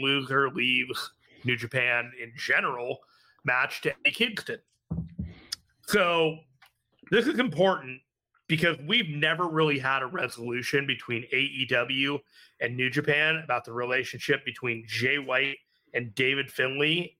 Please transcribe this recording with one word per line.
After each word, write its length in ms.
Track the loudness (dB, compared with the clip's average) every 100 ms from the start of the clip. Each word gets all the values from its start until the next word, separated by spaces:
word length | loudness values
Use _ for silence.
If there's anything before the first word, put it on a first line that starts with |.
Luger 480 | 0 0 2 2 2
Leaves 640 | 0 2 2 0 -6 -10 -14 _ -8
New 120 | -4 -2
Japan 560 | -2 -2 0 0 -4 -10
in 140 | -14 -8
general 680 | 0 0 0 -2 -6 -8 _ _ _ _ -2
match 360 | 0 0 -2
to 120 | -4 -2
Eddie 120 | -2 0
Kingston. 420 | -2 -2 -8 -10 _ _ _ -8 -6 -10 -10 -12 -14 -16 _ _ 0
So 520 | 2 4 4 2 0 -12 _ _ _ _ _ 2
this 160 | 2 4
is 120 | 2
important 640 | 0 4 4 4 -4 -16 _ _ _ _ -2
because 300 | 2 2 2 0
we've 220 | 0 0
never 380 | 0 2 2 0
really 320 | 2 2 2
had 220 | 0 0
a 60 | -2
resolution 800 | -4 -4 -6 -6 -4 0 0 2
between 360 | -4 -4 -6 -2
A 60 | -2
E 280 | -2 -4 0
W 500 | 0 2 0 0 -2 -8 -20 -20 -6
and 140 | -4 0
New 140 | 0
Japan 520 | 0 2 2 2 0
about 200 | -2 -2 -2
the 80 |
relationship 720 | -6 -2 -2 -2 -4 -2 -2 -2
between 380 | -6 -4 -4 -6
Jay 300 | -2 0 0
White 400 | 0 0 0 -4 _ _ _
and 200 | -6 -4 0
David 360 | 2 2 -2
Finlay. 640 | -2 0 2 2 2 -2